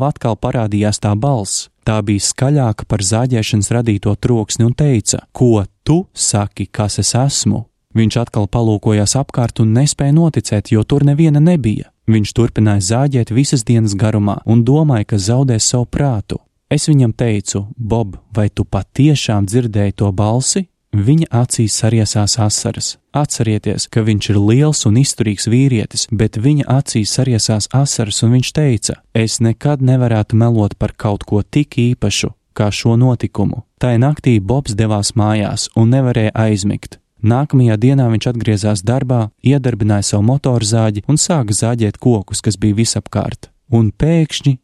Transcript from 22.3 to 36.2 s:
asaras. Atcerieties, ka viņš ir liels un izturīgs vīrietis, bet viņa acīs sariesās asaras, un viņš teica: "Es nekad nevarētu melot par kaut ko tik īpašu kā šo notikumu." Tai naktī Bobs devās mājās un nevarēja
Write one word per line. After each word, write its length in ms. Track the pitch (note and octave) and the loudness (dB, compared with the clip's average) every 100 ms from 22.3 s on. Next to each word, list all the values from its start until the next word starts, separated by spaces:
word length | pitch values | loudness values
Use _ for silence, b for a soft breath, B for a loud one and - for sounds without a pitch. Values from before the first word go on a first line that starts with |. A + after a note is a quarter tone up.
| - | 0
asaras. 540 | G#2 - G#2+ A2+ - - _ | -2 -2 -4 -6 -10 -12 _
Atcerieties, 760 | C#3+ D3 - A2 G#2 A2 F#2 - | -4 -4 -2 -2 -2 -2 -6 -4
ka 140 | A#2 A2 | -2 0
viņš 220 | G#2 - | 0 0
ir 60 | G2+ | 2
liels 460 | G2+ B2+ D3+ D3 G#2 | 4 4 2 2 2
un 140 | A2+ | 2
izturīgs 480 | C#3 - A2 G2 G#2+ | 2 0 -4 -2 0
vīrietis, 540 | A#2+ C#3 A2+ - - - | 2 2 0 -2 -6 -4
bet 220 | G#2 A2 G#2+ | -2 -2 0
viņa 300 | C3 D3 - | 0 0 0
acīs 400 | C3 - A#2 G2+ | -2 0 -2 -2
sariesās 560 | - C3 A2+ - G#2+ - | -2 0 0 0 -2 0
asaras, 480 | C3 C#3 - G#2 - | 0 0 -2 -4 0
un 140 | A2+ B2 | 2 2
viņš 140 | A#2+ | 0
teica: 400 | - D3 A2 - - _ | -2 0 0 -4 -8 _
"Es 280 | A2+ A2+ - | -4 -2 0
nekad 420 | A2+ A2 C#3+ C#3+ | -2 0 -2 0
nevarētu 540 | B2+ C3 B2 A2 G#2 A2 | 2 2 2 0 2 2
melot 420 | A#2 A2+ G2+ - | 2 2 0 -2
par 140 | G#2 | -6
kaut 320 | - A2 G2+ | -4 -4 -4
ko 180 | - G#2 | -2 -4
tik 280 | - D3 D3 | 0 -2 -2
īpašu 600 | - A#2+ B2 G#2 - - - _ | 0 -2 0 -2 -2 -6 -8 _
kā 160 | - G#2 | -4 -2
šo 240 | - A#2 | 0 0
notikumu." 680 | A2+ B2+ A#2+ A2 G#2+ G2+ A2+ - _ | 2 2 0 -4 -2 -4 -4 -12 _
Tai 180 | B2+ A#2 | 0 2
naktī 420 | C3+ D3 C3+ A2 | 0 0 0 0
Bobs 340 | F#2+ C3+ C3+ | 0 -2 -2
devās 380 | G#2 A2 G#2+ G2+ | -2 0 0 -2
mājās 540 | A2+ G#2+ G#2+ G2 G#2+ - | 0 0 0 -2 -6 -4
un 160 | A2+ A2+ | 0 2
nevarēja 400 | C3 B2+ A#2+ | 4 2 0